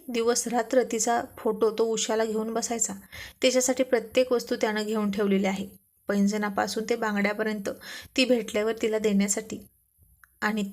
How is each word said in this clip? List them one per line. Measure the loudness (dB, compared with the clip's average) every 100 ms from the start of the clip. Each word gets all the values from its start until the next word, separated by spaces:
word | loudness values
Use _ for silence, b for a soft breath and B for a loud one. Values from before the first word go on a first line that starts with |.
| -4
दिवस | 0 2 0 0
रात्र | -2 2 2 2
तिचा | 0 0 0 -2 -4
फोटो | -4 0 0
तो | 2
उशाला | 0 0 0 0
घेऊन | 0 -2 -2
बसायचा, | -4 -4 -2 -4 -6 B B B 0
त्याच्यासाठी | 2 4 2 2
प्रत्येक | 2 0 2 0 2
वस्तू | 0 0 -2
त्यानं | 0 0
घेऊन | -2 0 0
ठेवलेली | 0 2 2 2
आहे, | -2 -6 -14 _ _ -2
पैंजणापासून | 2 2 2 -2 0 -2 -2
ते | -2 -2
बांगड्यापर्यंत | 0 0 0 0 -4 -4 -6 -10 B B B 0
ती |
भेटल्यावर | 4 2 2 -2 0 0
तिला | 0 0
देण्यासाठी. | 2 4 2 -2 -6 -10 -12 _ _ _ _ _ _ _
आणि | -2 -2 -4